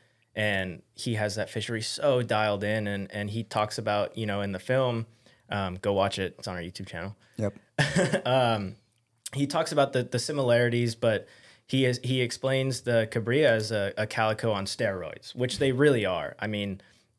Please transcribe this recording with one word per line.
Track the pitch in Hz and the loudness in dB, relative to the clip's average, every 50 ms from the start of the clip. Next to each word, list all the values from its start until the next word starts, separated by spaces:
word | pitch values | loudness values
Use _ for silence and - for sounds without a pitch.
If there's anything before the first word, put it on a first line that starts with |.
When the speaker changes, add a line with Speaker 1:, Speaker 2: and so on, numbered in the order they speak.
| _ _ _ _ _ _ - | _ _ _ _ _ _ -4
Speaker 1:
and | 101 107 107 101 95 95 95 82 - - _ _ | -2 0 0 0 0 -2 -4 -6 -12 -16 _ _
he | - - 123 113 | -8 -4 -4 -2
has | 107 107 107 101 | 0 -2 -2 -2
that | 110 101 - | -4 -6 -4
fishery | - 113 104 - 117 110 | -6 -6 -6 -4 -6 -6
so | 113 - - - 151 143 131 123 | -6 -6 -6 -2 0 2 2 2
dialed | 120 107 110 107 107 107 104 98 104 | 2 2 2 2 2 2 0 0 0
in, | 104 107 110 104 101 | -2 -2 -2 -2 -2
and, | 101 98 98 - | -4 -4 -6 -6
and | - 104 104 104 | -6 -6 -6 -4
he | 107 113 98 | -4 -6 -6
talks | - - 107 107 110 - - | -4 -2 -2 -2 -2 -2 -4
about, | 107 107 104 104 101 - - 113 | -2 -2 0 0 0 -2 -4 -6
you | 110 | -4
know, | 104 98 101 | -4 -2 -2
in | 101 101 | -2 -4
the | 95 92 | -4 -6
film, | - - 127 131 131 123 120 113 113 - - _ _ - _ _ _ - | -2 0 0 2 2 2 0 -2 -4 -6 -12 _ _ -20 _ _ _ -6
um, | 104 101 98 90 90 | -4 -2 -2 -4 -4
go | 95 - 101 | -4 -2 0
watch | 101 95 98 98 - 98 | 2 2 2 2 0 -2
it. | 95 85 - - | -6 -6 -6 -10
It's | - 95 | -10 -8
on | 90 | -8
our | 90 | -8
YouTube | 85 90 - - 95 | -8 -10 -10 -12 -12
channel. | - - 82 87 101 104 _ _ _ _ | -10 -10 -8 -8 -10 -10 _ _ _ _
Speaker 2:
Yep. | - 107 101 - - _ _ - - | -4 -4 -4 -4 -8 _ _ -2 -2
Speaker 1:
<laughs> | 143 143 - 190 180 - - - - | 0 2 2 2 2 2 0 0 0
Um, | 123 131 131 123 117 113 107 98 92 - - _ _ _ _ _ _ _ _ - - - | 2 4 4 4 4 2 0 -2 -4 -8 -12 _ _ _ _ _ _ _ _ -16 -8 -4
he | 135 143 | -4 -2
talks | 139 - 160 160 - | 0 0 0 0 2
about | 170 147 139 135 | 4 2 2 4
the, | - 127 | 2 -2
the | 120 - - 117 | -2 0 -2 -2
similarities, | - - 151 143 131 120 120 120 123 120 120 120 120 113 113 | -2 -2 -2 0 2 4 4 6 4 4 2 2 0 0 0
but | - 120 113 107 95 - - - - - - - _ _ | 0 2 2 2 2 -2 -8 -20 -20 -20 -20 -20 _ _
he | - 131 135 131 | -2 0 2 2
is, | 123 123 123 | 2 2 0
he | - 127 131 127 | -2 -2 0 0
explains | 123 117 - - - 131 135 131 135 135 120 - | 0 -2 -2 -4 -2 0 0 2 0 0 -4 -4
the | - 120 117 113 110 110 | -2 2 4 4 2 2
Cabria | - 120 101 117 127 151 151 123 | 0 -2 0 2 2 4 6 6
as | 113 110 107 107 | 4 4 2 0
a, | 113 104 98 98 - | -2 0 -2 -2 -2
a | - 110 | -2 -4
Calico | 110 - 117 110 110 101 - - 113 | -2 0 2 2 2 2 0 0 0
on | 104 98 98 | 0 0 -2
steroids, | - - - 120 101 95 92 82 78 - - - - - | -4 -4 -2 -2 -2 -2 -4 -6 -10 -12 -14 -16 -12 -4
which | - 123 - - - | -2 -2 -2 0 0
they | 143 135 | 0 2
really | 127 127 147 151 131 113 101 | 4 6 6 6 6 4 2
are. | 92 90 82 71 - - - | 2 0 0 -2 -4 -6 -6
I | 104 107 | -4 -4
mean, | 107 101 101 101 92 95 - - _ _ _ _ _ | -2 -2 -2 -4 -6 -8 -12 -20 _ _ _ _ _